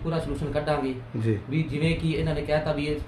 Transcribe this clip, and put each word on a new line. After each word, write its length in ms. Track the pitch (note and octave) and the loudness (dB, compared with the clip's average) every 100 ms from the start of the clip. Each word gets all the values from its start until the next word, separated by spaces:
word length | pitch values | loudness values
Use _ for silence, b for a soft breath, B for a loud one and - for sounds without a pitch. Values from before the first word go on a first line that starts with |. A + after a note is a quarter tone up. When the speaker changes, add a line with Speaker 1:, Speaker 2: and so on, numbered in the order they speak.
Speaker 1:
ਪੂਰਾ 160 | D#3+ D#3+ | -2 -2
ਸੋਲੂਸ਼ਨ 320 | C#3+ C#3 D3 | -2 -4 -2
ਕੱਢਾਂਗੇ। 440 | D3 D3+ D3 C3+ B2 - A#2+ | 0 0 0 0 -4 -6 0
Speaker 2:
ਜੀ। 160 | A2+ G#2 - | 2 0 0
Speaker 1:
ਵੀ 140 | D3+ | 0
ਜਿਵੇਂ 320 | D#3 D3 D#3+ | 0 2 2
ਕਿ 160 | D#3+ D#3+ | 2 0
ਇਹਨਾਂ 240 | D3 D#3 | 2 0
ਨੇ 60 | D3 | 0
ਕਹਿ 200 | D3 D3+ | 2 2
ਤਾ 100 | D#3 | 2
ਵੀ 140 | D3 | 0
ਇਹ 140 | D3 D3 | 0 -2